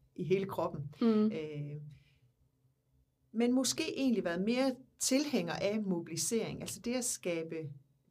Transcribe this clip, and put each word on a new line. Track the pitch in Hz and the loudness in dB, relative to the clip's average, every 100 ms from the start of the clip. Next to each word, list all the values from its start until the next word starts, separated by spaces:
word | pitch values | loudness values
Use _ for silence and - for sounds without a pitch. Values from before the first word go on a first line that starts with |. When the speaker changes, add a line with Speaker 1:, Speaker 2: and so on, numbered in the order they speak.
| _ - | _ -8
Speaker 1:
i | |
hele | 151 190 196 | 0 2 2
kroppen. | - 170 160 139 - | -2 -4 -4 -8 0
Speaker 2:
Mm. | 233 214 214 | 4 6 4
Speaker 1:
Øh, | 190 156 147 143 147 - - _ _ _ _ _ _ _ _ _ _ _ _ _ | 0 -6 -6 -8 -10 -12 -18 _ _ _ _ _ _ _ _ _ _ _ _ _
men | 214 240 | 2 4
måske | 254 254 - 320 - | 4 2 0 -2 0
egentlig | 269 208 | 2 2
været | 175 175 | 2 0
mere | 202 247 269 254 - _ | 2 2 2 0 -10 _
tilhænger | - 262 294 240 170 | 2 2 2 0 0
af | 151 190 214 | 0 0 0
mobilisering. | 202 175 160 165 - 226 175 - | 0 -2 -2 -4 0 0 -2 -6
Altså | - - | -8 -6
det | 233 254 | -4 -2
at | 247 | -2
skabe, | - 185 165 165 165 156 - - _ _ | -4 -2 -4 -4 -6 -8 -12 -20 _ _